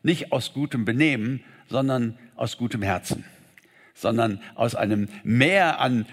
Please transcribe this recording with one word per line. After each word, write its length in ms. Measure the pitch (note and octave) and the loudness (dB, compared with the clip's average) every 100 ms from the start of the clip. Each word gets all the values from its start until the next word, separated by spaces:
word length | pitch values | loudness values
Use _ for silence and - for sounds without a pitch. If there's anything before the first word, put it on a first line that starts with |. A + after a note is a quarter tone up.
Nicht 300 | D3 F3 - | 2 0 -2
aus 220 | C3+ - | -4 -4
gutem 300 | C#3 D3 B2+ | -6 -4 -2
Benehmen, 600 | A2+ A#2 D#3 B2+ A2 C3 - - _ | 0 2 2 2 -2 -4 -10 -20 _
sondern 500 | A#2+ C3+ B2+ A2+ A2+ - | -2 0 0 -2 -6 -18
aus 220 | - B2 - | -6 -6 -4
gutem 260 | A#2+ A2+ | -4 -2
Herzen. 420 | G2 F2+ - - - - - - _ _ - | -2 -2 -4 -8 -10 -20 -20 -20 _ _ -20
Sondern 460 | - G#2 A2+ A2+ G2 - - | -4 -2 2 0 -2 -10 -2
aus 180 | A#2 | -2
einem 340 | - G#2+ G#2 G2+ - | 0 0 0 -2 -6
Mehr 560 | - A#2+ C#3+ F#3+ E3+ - | 2 4 6 4 2 2
an 260 | B2+ B2 A2 | 0 0 -2